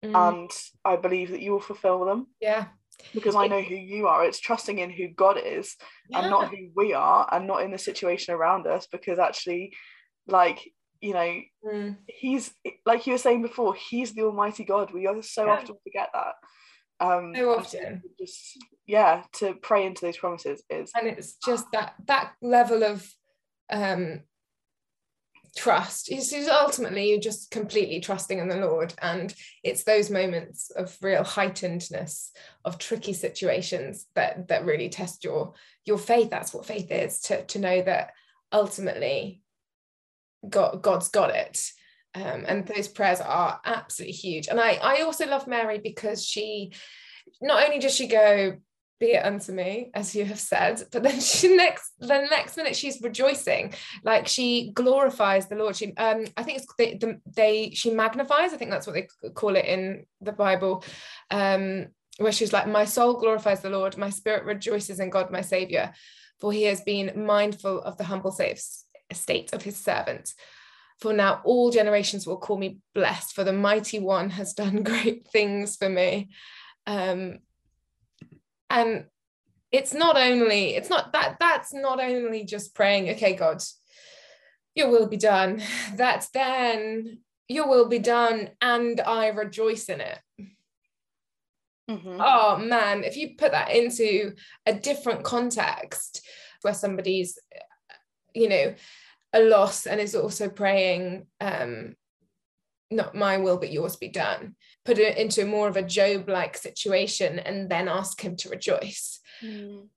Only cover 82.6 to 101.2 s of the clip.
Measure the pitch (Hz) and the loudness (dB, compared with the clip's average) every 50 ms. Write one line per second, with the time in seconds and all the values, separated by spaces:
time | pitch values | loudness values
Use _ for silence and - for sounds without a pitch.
82.6 | 202 - _ - 208 196 202 202 190 170 - - 220 196 185 180 180 160 160 - | -10 -12 _ 2 4 4 4 4 2 0 -4 2 2 2 2 4 2 0 0 0
83.6 | - - - _ _ _ _ - - - - - - - - _ _ _ _ _ | -6 -12 -12 _ _ _ _ -20 -20 -20 -20 -20 -20 -20 -20 _ _ _ _ _
84.6 | _ _ _ - 302 254 240 233 220 208 214 202 - 214 202 190 190 190 196 220 | _ _ _ 2 4 6 6 6 6 4 0 2 4 4 6 6 4 2 0 -4
85.6 | 208 - - - - - 202 196 247 254 - - - - - 262 269 254 262 262 | -6 -6 -6 -6 -8 -8 -2 2 2 2 2 0 -2 -4 -2 0 0 0 0 0
86.6 | 247 240 226 214 214 220 220 226 226 226 226 - _ _ _ _ _ _ 247 294 | 2 0 0 0 -2 -4 -4 -6 -6 -8 -12 -18 _ _ _ _ _ _ -2 -2
87.6 | 311 277 269 247 233 220 233 233 196 240 240 240 240 233 226 220 208 - - _ | 2 6 8 8 8 6 4 2 4 4 4 6 4 4 2 0 -4 -8 -4 _
88.6 | 240 247 240 240 240 240 233 240 - - 226 233 220 220 214 208 214 202 208 214 | 2 2 4 4 2 0 0 0 0 0 2 2 2 0 0 0 -4 -6 -4 -2
89.6 | 220 220 226 220 - - 180 143 113 90 90 - _ _ _ _ 202 190 _ _ | 0 0 0 -2 -4 -8 -6 -6 -6 -10 -10 -12 _ _ _ _ -20 -20 _ _
90.6 | _ _ _ _ _ _ _ _ _ _ _ _ _ _ _ _ _ _ _ _ | _ _ _ _ _ _ _ _ _ _ _ _ _ _ _ _ _ _ _ _
91.6 | _ _ _ _ _ - 220 190 165 185 180 180 202 247 262 233 220 208 202 - | _ _ _ _ _ -10 -10 -10 -8 -10 -6 0 4 6 6 6 6 6 4 2
92.6 | 214 226 240 233 214 202 202 202 196 - - 269 302 - - - 302 285 277 - | 0 0 2 2 2 2 0 -2 -2 -6 -6 -6 -10 -10 -6 2 4 6 6 6
93.6 | - - - 233 240 240 240 240 233 214 202 196 214 196 - - - - - _ | 4 4 4 4 4 4 2 0 2 2 2 2 0 -2 -6 -12 -20 -20 -20 _
94.6 | _ - 214 202 - 277 285 285 - 247 226 - - - 247 240 240 247 240 226 | _ 0 0 0 0 -2 -2 -2 0 -2 -2 -2 -2 -2 -2 0 0 0 0 0
95.6 | 190 - - - - - - - - - - - - - - - - - - _ | 0 -2 -2 -4 -8 -12 -10 -10 -10 -10 -12 -16 -16 -16 -20 -20 -20 -20 -20 _
96.6 | _ 196 208 - - 196 190 190 185 190 190 190 180 180 - - _ _ - - | _ -4 -2 -2 -2 -4 -4 -2 -2 -2 -2 -2 -2 -4 -6 -14 _ _ -20 -20
97.6 | - _ _ _ _ _ - _ _ _ _ _ _ _ _ 226 226 214 196 175 | -20 _ _ _ _ _ -20 _ _ _ _ _ _ _ _ 2 2 4 4 4
98.6 | 139 123 - - - - - - - - - _ _ _ - 220 226 226 220 208 | 2 2 0 -6 -18 -20 -20 -20 -20 -20 -20 _ _ _ 4 6 8 8 8 8
99.6 | 196 202 202 - - - 175 214 208 202 - 214 156 214 - - 214 196 196 - | 6 4 2 -4 -6 -4 -4 -4 -4 -2 -2 -2 -2 -2 -2 -4 -6 -6 -4 -2
100.6 | 208 196 196 196 190 185 180 175 180 180 180 190 | 0 2 2 2 2 2 0 0 -2 -6 -8 -10